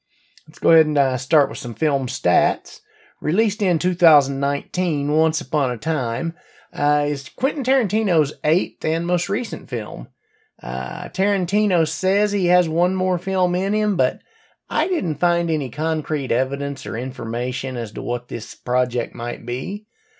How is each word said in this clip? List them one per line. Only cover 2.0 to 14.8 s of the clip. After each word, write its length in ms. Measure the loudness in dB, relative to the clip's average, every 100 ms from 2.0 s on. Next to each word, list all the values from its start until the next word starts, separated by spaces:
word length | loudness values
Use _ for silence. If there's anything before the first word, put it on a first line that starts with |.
| -2
stats. 720 | -2 2 2 2 -2 -10 -20 _ _ _ _
Released 420 | -2 2 0 0
in 160 | 0 2
two 160 | 0
thousand 460 | 4 6 6 4 -2
nineteen, 720 | -2 -2 -4 -4 -2 0 0
Once 280 | 2 2 0
Upon 300 | -2 0 0
a 80 | -2
Time, 560 | -2 -2 -2 -2 -4 -6 _ -20 _ -2
uh, 280 | 2 2 0
is 220 | -2 -6
Quentin 340 | -4 -2 -2
Tarantino's 720 | 0 2 2 0 2 2 2 0
eighth 420 | 0 0 0 -6
and 220 | -2 -2 0
most 220 | -2 -2
recent 420 | -4 -4 -8 -6
film. 380 | -6 -6 -10 -12 _ _ _ _ _
Uh, 480 | -8 -6 -6 -8 -8
Tarantino 760 | -2 0 0 0 0 2 2 0
says 460 | 0 0 2 2
he 140 | 0 4
has 220 | 4 4
one 280 | 2 2 2
more 220 | 0 0
film 360 | -2 0 2
in 180 | 2 0
him, 240 | 0 0 2
but 240 | 0 0 _ _ _ _ _
I 200 | -4